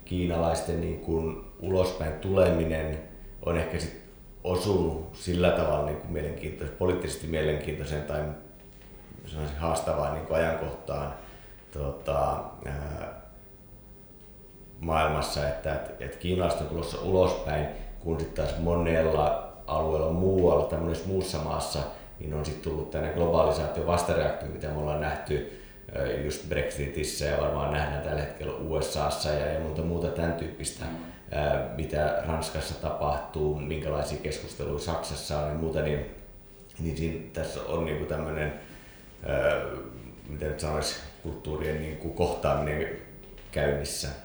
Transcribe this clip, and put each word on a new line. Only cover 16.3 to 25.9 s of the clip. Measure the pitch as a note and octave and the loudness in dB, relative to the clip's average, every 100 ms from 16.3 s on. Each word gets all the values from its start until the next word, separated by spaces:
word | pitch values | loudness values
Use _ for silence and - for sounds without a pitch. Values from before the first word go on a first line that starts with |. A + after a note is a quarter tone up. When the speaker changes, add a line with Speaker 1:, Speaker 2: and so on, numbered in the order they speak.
| F2+ E2+ - | 4 4 2
Speaker 1:
on | D2 | 0
tulossa | E2 - - | -2 -2 -2
ulospäin, | F2+ F#2 E2+ - D2 D2+ D2 - - - | 4 8 8 6 0 0 0 -4 -10 -6
kun | E2 D#2+ | -2 0
sit | D2+ | -2
taas | - D#2 E2+ | 0 0 2
monella | E2 F2 E2+ E2 D#2+ D2+ D2+ - - - - | 2 4 6 6 6 6 4 2 -4 -10 -2
alueella | D#2+ E2 D#2 D#2 | 0 2 2 4
muualla | E2+ F#2+ F#2 F2 D2+ | 4 6 8 8 8
tai | - D#2+ | 4 0
monessa | E2 E2+ F#2+ | 0 0 0
muussa | F#2+ F#2 D#2+ | 0 0 -2
maassa, | D#2+ D#2 - D#2 E2 - - - | -2 -2 -2 -2 -4 -8 -14 -10
niin | D2+ | -4
on | D2+ | -2
sit | D2+ - | -2 -4
tullut | E2 D2+ - | -4 -2 -2
tänne | D#2 D#2 | -2 -2
globalisaation | E2+ E2 E2 D#2 - - - - | 2 4 6 6 4 2 0 2
vastareaktio, | E2+ - D#2+ D2 - D2+ | 4 4 4 4 0 -4
mitä | D#2 D2+ | -6 -4
me | D2+ | -2
ollaan | D2+ D2+ | 0 0
nähty | D#2 - - D2 - - - - - | 0 -2 0 -2 -2 -10 -16 -18 -8